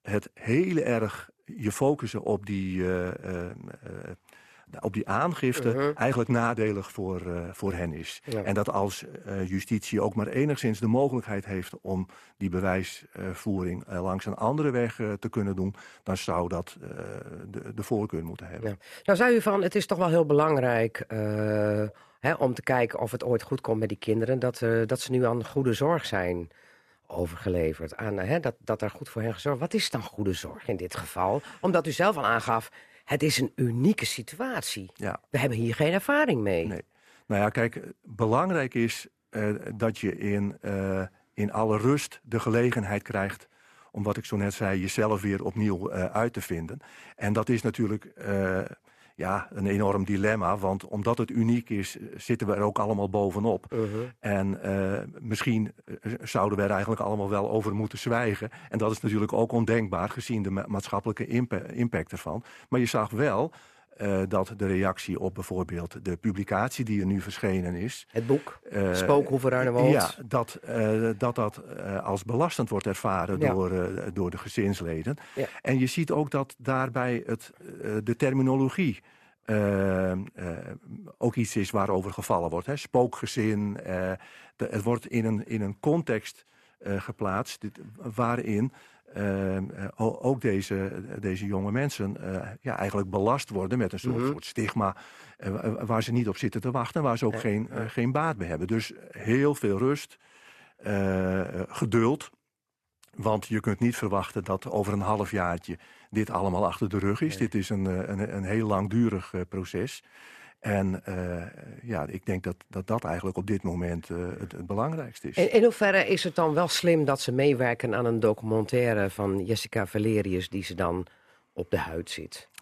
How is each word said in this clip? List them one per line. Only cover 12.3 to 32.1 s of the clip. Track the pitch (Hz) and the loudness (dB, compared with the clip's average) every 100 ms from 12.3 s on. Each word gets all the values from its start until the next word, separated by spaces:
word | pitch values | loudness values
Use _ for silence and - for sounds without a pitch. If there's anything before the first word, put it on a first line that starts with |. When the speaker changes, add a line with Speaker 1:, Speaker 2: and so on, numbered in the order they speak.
| _ | _
Speaker 1:
die | 98 | -2
bewijsvoering, | 90 95 92 90 - - 92 95 92 110 95 90 90 - | 0 2 0 -2 -12 -16 -10 -8 -6 -2 0 -2 -4 -6
eh, | 92 | -4
langs | 92 95 107 | -2 -2 -4
een | - | 0
andere | 110 147 147 | 0 2 2
weg, | 123 117 - | 2 0 -2
eh, | 107 | -4
te | 101 113 | -2 -4
kunnen | - 98 95 | -2 -2 0
doen, | 95 98 - - | -2 -4 -18 -12
dan | - 95 | -4 -4
zou | - 87 87 | 0 0 0
dat, | 87 - - | -2 -6 -12
eh, | - - 98 - - 82 98 | -12 -10 -10 -12 -12 -14 -12
de, | - - | -12 -10
de | 110 | -8
voorkeur | 101 110 107 82 82 | 0 0 0 -4 -6
moeten | 101 85 | -10 -12
hebben. | 82 110 | -6 -6
Speaker 2:
Ja. | 98 - - | -6 -14 -4
Nou | - 185 | 2 4
zei | 247 233 | 6 6
u | |
van: | 208 202 | 4 2
het | 180 208 | 2 0
is | - | 0
toch | 175 | 2
wel | 180 | 4
heel | 170 151 | 4 6
belangrijk, | 147 156 143 127 117 113 - - | 6 6 4 4 4 2 -2 -6
eh, | 110 104 107 107 107 104 104 107 - - _ | -4 -2 0 0 2 2 2 -2 -6 -20 _
hè, | 139 | 0
om | 135 131 | 2 0
te | 120 | 0
kijken | - 127 117 - | 2 2 2 0
of | 117 | -4
het | 123 | -4
ooit | 123 117 | 0 0
goed | - 131 | 0 -4
komt | - 110 | 0 0
met | 107 | 0
die | 104 | -2
kinderen, | - 110 113 131 | 0 0 2 2
dat, | 127 - | 0 0
eh, | 117 113 113 | 2 2 2
dat | 127 | -2
ze | - | 0
nu | 127 123 | 2 2
aan | 120 113 | 0 -2
goede | 143 131 | 2 2
zorg | 110 143 165 - | 2 2 2 0
zijn | 98 90 87 82 _ - _ _ _ _ | 0 0 -2 -6 _ -20 _ _ _ _
overgeleverd. | 87 85 87 101 87 80 78 80 - | -4 -4 -2 -2 2 0 -2 -8 -6
Aan, | 110 101 | -4 -2
hè, | 92 165 | 0 0
dat, | 143 - | 0 -6
dat | - 110 | -4 -2
er | 107 | -2
goed | - - | -6 -10
voor | 117 | -4
hen | 113 | -4
gezorgd. | 107 147 131 | -2 -4 -2
Wat | 165 | 0
is | 220 - | 0 0
dan | 123 | -4
goede | 98 - 101 | -6 -2 -2
zorg | 87 82 85 - | -2 -6 -10 -6
in | 95 | -6
dit | 90 - | -6 -8
geval? | 85 90 92 131 - - | -8 0 2 0 -4 -2
Omdat | 185 170 160 | 2 2 2
u | |
zelf | 143 190 | 2 2